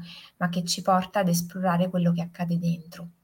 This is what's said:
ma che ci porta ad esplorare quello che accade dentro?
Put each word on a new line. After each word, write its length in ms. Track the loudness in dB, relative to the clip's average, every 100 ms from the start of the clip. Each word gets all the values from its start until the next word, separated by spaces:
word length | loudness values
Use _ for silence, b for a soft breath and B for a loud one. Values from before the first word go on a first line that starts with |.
| B B B _
ma 120 | -2
che 120 | -2
ci 180 | -2 -2
porta 360 | 2 2 2 0
ad 100 | 2
esplorare 640 | 2 0 -2 0 2 2
quello 220 | 2 2
che 80 | 2
accade 360 | -2 -4 -2 0
dentro? 500 | 0 -2 -6 -14 -16 -16